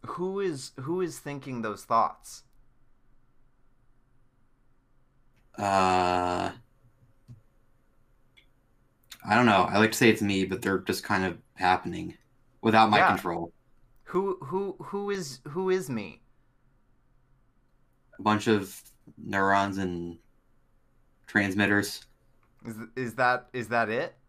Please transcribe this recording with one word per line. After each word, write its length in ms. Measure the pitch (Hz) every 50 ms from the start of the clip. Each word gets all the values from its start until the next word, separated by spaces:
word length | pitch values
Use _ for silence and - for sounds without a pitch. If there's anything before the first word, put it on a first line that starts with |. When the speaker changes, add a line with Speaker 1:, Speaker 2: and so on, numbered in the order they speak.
| -
Speaker 1:
who 340 | - - 165 175 190 190 196
is, 320 | 202 190 156 135 127 - _ -
who 220 | 131 143 170 185 185
is 160 | 165 - -
thinking 420 | - 147 143 139 - 139 131 120
those 240 | 113 110 104 95 -
thoughts? 600 | _ 120 117 107 82 - - _ - - - _ _ _ - - - _ _ _ _ _ _ _ _ _ - _ _ _ _ _ _ _ _ _ _ _ _ _ _ _ _ _ _ _ _ _ _ _ _ _ _ _ _ _ _ _ _ _ _ _ _ _ _ _ _ _ _ _ _ _ _ _ -
Speaker 2:
Uh, 920 | 101 101 98 95 95 92 92 92 90 90 90 90 90 90 90 90 90 90 - - - _ _ _ _ - _ _ _ _ _ _ _ _ - - _ _ _ _ _ _ _ _ _ _ _ _ _ _ _ _ _ _ _ _ _ _ _ _ _ _ _ _ _ _ _ _ _ _ - - - -
I 60 | 104
don't 100 | 113 123
know. 240 | 117 104 95 87 87
I 80 | 95
like 160 | 101 107 113 -
to 60 | -
say 100 | 135 113
it's 140 | 107 - 107
me, 240 | 101 98 95 95
but 160 | 92 95 - -
they're 160 | 104 98 92
just 260 | - - 95 - -
kind 220 | - 107 98 95
of 100 | 90 82 - - _ _
happening 600 | - 92 90 92 90 - 87 87 90 90 87 - - _ _ _ _ _ _ _ _ -
without 260 | 113 110 113 110 107
my 80 | 107
Speaker 1:
Yeah. 120 | 104 185 180
Speaker 2:
control. 440 | 113 92 - 90 85 85 85 82 _ _ _ _ _ _ _ _ _ - _
Speaker 1:
Who, 340 | - - 180 196 196 185 -
who, 360 | - 131 156 190 202 196 185 - 165
who 280 | - - 202 202 202
is, 300 | 202 196 180 139 131 131 _
who 220 | 151 143 175 190 185
is 220 | 185 190 175 143
me? 320 | 131 110 101 90 64 - _ _ _ _ _ _ _ _ _ _ _ _ _ _ _ _ _ _ _ _ _ _ _ _ _ _ _ _ _ _ _ _ _ _ _ _ _ _ _ _
Speaker 2:
A 40 | 98
bunch 240 | 107 107 107 104
of 340 | 117 110 104 95 95 - - - - _ _ _ - - -
neurons 580 | - 104 101 98 95 98 98 98 98 101 95
and 400 | 98 98 92 87 87 85 85 85 82 _ _ _ _ _ _ _ _ _ _ _ _ _ _ _ _ _ _ _ _ _
transmitters. 800 | - - 107 101 98 92 101 104 98 101 101 101 - - - - _ _ _ _ _ _ _ _ _ _ _ -
Speaker 1:
Is, 120 | 117 110 107 113 - -
is 180 | 127 127 123 110
that, 320 | 117 127 123 123 123 - _ -
is 160 | 127 120 113
that 220 | 120 120 113 104
it? 260 | 110 123 156 165 - _ _